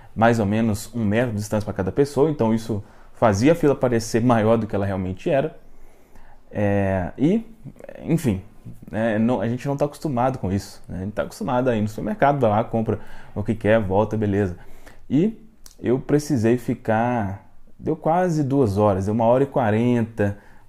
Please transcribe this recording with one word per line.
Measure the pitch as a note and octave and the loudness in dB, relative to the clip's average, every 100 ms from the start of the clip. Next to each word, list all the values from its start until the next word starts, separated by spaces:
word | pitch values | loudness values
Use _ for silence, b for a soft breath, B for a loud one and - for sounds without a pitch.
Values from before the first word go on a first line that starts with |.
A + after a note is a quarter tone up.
| B - | B 2
mais | A#2 A2+ | 2 4
ou | G2+ | 2
menos | A2 A2+ G2+ - | 0 0 -2 -6
um | A#2 | -2
metro | G#2+ G#2+ B2+ | 0 2 0
de | G#2 | -2
distância | G#2 G#2+ | -4 -4
pra | G#2 | -2
cada | G2 F#2+ | -4 -2
pessoa, | A2+ C#3+ - D#3 | 0 0 2 0
então | D3 A2+ | 2 0
isso | A2+ - G#2 b b b | 0 -2 -6 b b b
fazia | - A#2 G2 C3 | 0 2 4 4
a | |
fila | E3 D3 | 4 2
parecer | - B2+ A#2 A2 A#2 | 2 2 0 0 2
maior | A#2+ A#2 G#2+ A#2 | 4 4 4 2
do | G#2+ | 0
que | |
ela | G2+ | -2
realmente | G2 F#2+ F#2 F#2 - | -2 -2 -4 -4 -2
era. | C#3 D3+ - - b b b b b b b - | 0 0 -6 -18 b b b b b b b -10
É... | - G#2 G2+ G2 F#2+ F2 - | -2 0 2 2 0 -4 0
e, | C#3+ A3 - - - - - - | 2 2 -2 -14 -20 -18 -18 -12
enfim, | D#2 E3 B2 F#2 - - - - - | -2 0 0 -2 -6 -18 -18 -18 -10
né, | G#2 A2+ G#2+ | -4 0 2
não, | A2+ B2 | 2 0
a | A2+ | -2
gente | B2 C#3+ | -4 -4
não | C#3 | -2
tá | |
acostumado | D3 - D#3+ A#2+ C3 C3 | -2 -4 -4 0 0 0
com | F#2 | -2
isso, | G2+ - - - | -2 -4 -12 -12
né? | E2+ | -10
A | |
gente | F#2+ | -6
tá | - | -6
acostumado | D2 - G3 B2 C3 | -6 -6 -2 0 0
a | A2+ | 0
ir | |
no | G#2+ | -2
supermercado, | - - G#3 C#3 D3 | -4 -6 0 2 4
vai | A#2 | 2
lá, | G#2 | 2
compra | A#2+ A2+ A2 G2+ B B B | 0 -2 -2 -4 B B B
o | - | -6
que | G#2 | -4
quer, | G#2 G2+ A2+ | 0 2 2
volta, | F#2+ F#2+ G#2+ A2 | 2 0 0 0
beleza. | G#2 G2 G2 F2 b b b b - | 0 0 0 -4 b b b b -2
E | C#3 G#3 A3+ - - - - | 2 2 -2 -14 -20 -20 -6
eu | G#2 C3 | -2 -2
precisei | - D3 D3 C#3 A2+ B2 | 2 0 2 2 2 2
ficar, | - A#2+ - A2 A#2+ B2 G2 G2 - - - - | 0 -4 0 0 0 -2 -4 -6 -14 -20 -20 -10
deu | - D#3 | -6 -2
quase | D#3 E3+ F#3 D#3 | 0 0 2 0
duas | C3+ C#3 A#2+ G2 | 0 2 2 4
horas, | G#2 F#2+ G2 | 4 2 0
deu | |
uma | A2 | 2
hora | A#2 B2+ | 4 4
e | C#3 | 2
quarenta, | D3+ A2+ G#2+ A#2+ A#2+ A2 A2+ G2+ G2+ b b | 0 2 2 2 2 0 -2 -2 -2 b b